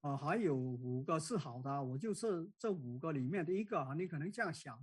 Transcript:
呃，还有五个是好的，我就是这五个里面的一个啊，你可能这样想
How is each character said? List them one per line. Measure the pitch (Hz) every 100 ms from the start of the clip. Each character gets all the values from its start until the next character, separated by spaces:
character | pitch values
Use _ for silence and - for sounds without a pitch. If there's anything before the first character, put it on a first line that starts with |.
呃， | 147 139
还 | 143 208
有 | 196 131
五 | 127 123 123 127
个 | 135 160
是 | 156 233
好 | 143 123
的， | 131 139
我 | 135 131
就 | 220
是 | 202 226 180 165 -
这 | 226
五 | 185 123 123
个 | 160
里 | 147
面 | 127 175 170
的 |
一 | 185
个 | 214 196
啊， | 131
你 | 147 180
可 | 160
能 | 165
这 | 208
样 | 208
想 | 147 139 117